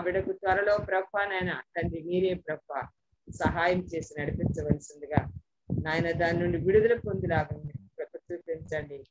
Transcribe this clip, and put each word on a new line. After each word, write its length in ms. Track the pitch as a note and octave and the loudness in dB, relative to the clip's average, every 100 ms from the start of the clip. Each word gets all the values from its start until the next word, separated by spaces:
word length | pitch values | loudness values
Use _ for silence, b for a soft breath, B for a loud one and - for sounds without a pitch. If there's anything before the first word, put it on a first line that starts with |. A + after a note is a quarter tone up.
బిడ్డకు 300 | F3 F#3 F#3+ F#3+ | 2 0 -2 -2
త్వరలో 340 | F#3+ F#3+ G#3 G#3 G3+ | 2 2 4 2 2
ప్రభువా, 340 | F#3+ F#3+ G3+ G3+ | -2 0 -2 0
నాయన 220 | F#3 F3+ C#3 - E3+ | 0 -2 -4 -6 -4
తండ్రి, 240 | E3 E3 D#3+ | -4 -4 -2
మీరే 240 | F3+ F#3 F3 D#3 | 0 2 0 -4
ప్రభువా 360 | D3+ - C#3 B2 _ _ _ - | -8 -6 -8 -8 _ _ _ -16
సహాయం 540 | - D#3 E3+ F3 F3+ F3+ | -2 0 2 2 2 0
చేసి 200 | E3 - D3 | -6 -6 -6
నడిపించవలసిందిగా 1000 | D3 D3+ D#3 D3+ D3 D3+ - D3 C#3+ D3 - - _ _ - - D3+ | -4 0 0 0 2 2 0 -16 0 0 0 -12 _ _ -4 -4 0
నాయన, 240 | E3 E3+ E3 | 0 0 2
దాని 180 | E3+ E3+ | 2 2
నుండి 140 | F3 E3+ E3+ | 2 0 6
విడుదల 300 | G#3 A3 A#3 G#3 | 6 6 2 0
పొందేలాగా 500 | F#3+ F3 D#3+ D3+ D3 | -4 2 2 0 -4
మీరు 180 | D3+ - - - | -10 -12 -16 -10
కృప 160 | D3+ - - | -10 -10 -12
చూపించండి. 720 | F3 E3 D#3+ D#3 D#3 D3 C#3 C3+ | -12 -8 -8 -6 -6 -6 -12 -16